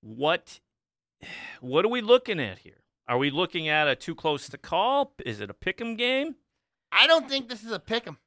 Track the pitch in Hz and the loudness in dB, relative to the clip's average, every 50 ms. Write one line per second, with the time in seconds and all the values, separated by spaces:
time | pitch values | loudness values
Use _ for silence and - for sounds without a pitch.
0 | - 110 110 113 139 151 170 175 _ - - - _ _ _ _ _ _ _ _ | -18 -18 -8 -2 0 2 2 0 _ -10 -20 -20 _ _ _ _ _ _ _ _
1 | _ _ _ _ - - - - - - - - - 127 127 156 190 220 240 247 | _ _ _ _ -18 -18 -16 -16 -16 -16 -18 -14 -10 0 2 2 2 4 2 0
2 | 226 208 240 254 254 - 208 170 135 104 92 - _ 90 - _ _ _ _ _ | 4 6 6 6 6 2 -4 -4 -4 -6 -8 -12 _ -20 -20 _ _ _ _ _
3 | _ - 120 123 139 143 135 151 185 170 - 180 160 156 151 151 151 147 131 123 | _ -2 0 0 0 0 0 0 -2 -2 -2 -6 -4 0 0 2 2 2 0 -2
4 | - - 165 - - 160 147 139 - - - 143 - - - 170 196 247 269 285 | -4 -10 -10 -4 -2 -2 -2 -2 -4 -12 -16 -16 -10 -2 0 0 2 2 2 2
5 | 277 269 _ _ - - 113 104 104 101 - _ - 180 190 - 233 233 233 214 | 0 -2 _ _ -8 -8 -8 -8 -8 -12 -12 _ -6 -6 -4 -4 -6 -8 -6 -4
6 | 240 247 254 262 277 330 285 _ _ _ _ _ _ _ _ _ _ _ - 190 | -2 0 0 0 -2 -4 -8 _ _ _ _ _ _ _ _ _ _ _ 4 6
7 | 233 294 330 330 262 233 269 269 254 226 254 214 214 226 226 180 - - 220 233 | 6 8 6 4 4 0 -6 -6 -6 -6 -14 -14 -8 -8 -8 -8 -6 -4 -4 -4
8 | - - 151 - _ | -4 -6 -16 -16 _